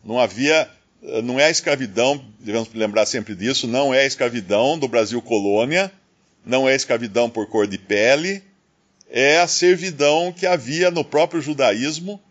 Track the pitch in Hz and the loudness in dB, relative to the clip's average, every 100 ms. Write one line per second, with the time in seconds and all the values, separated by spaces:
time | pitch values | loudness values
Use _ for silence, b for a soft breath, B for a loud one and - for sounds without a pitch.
0 | 104 120 117 101 143 156 - _ _ _ | -4 -2 -2 0 0 0 -2 _ _ _
1 | - 127 120 127 151 160 - 143 123 98 | -8 -6 -4 2 2 2 -2 -4 -2 0
2 | 123 143 123 107 107 110 110 113 107 107 | 0 0 -8 -16 -4 -4 -4 -4 -2 0
3 | 107 127 107 98 110 135 123 120 139 131 | 0 -2 -8 -6 -4 -2 -2 -2 2 2
4 | 139 - 123 117 92 101 127 165 135 117 | 2 0 -4 -4 -2 0 2 0 0 0
5 | 107 117 - 110 101 104 123 170 196 _ | 0 -4 -2 0 2 2 2 0 -2 _
6 | _ _ _ _ - 127 131 135 - 117 | _ _ _ _ -2 0 2 2 0 -4
7 | 117 107 117 113 101 113 104 95 - 104 | -2 0 0 -2 -4 0 0 -2 -2 2
8 | 113 143 180 196 _ _ _ _ _ _ | 4 2 0 -8 _ _ _ _ _ _
9 | _ - 139 156 170 - 180 180 185 143 | _ 0 4 4 2 2 2 2 -2 0
10 | 147 156 180 180 185 175 117 160 180 170 | 2 2 0 -2 -2 -2 -2 0 0 0
11 | 143 151 165 170 143 147 127 104 139 156 | -2 0 0 -2 -6 0 0 2 -4 -6
12 | 180 202 _ | -10 -14 _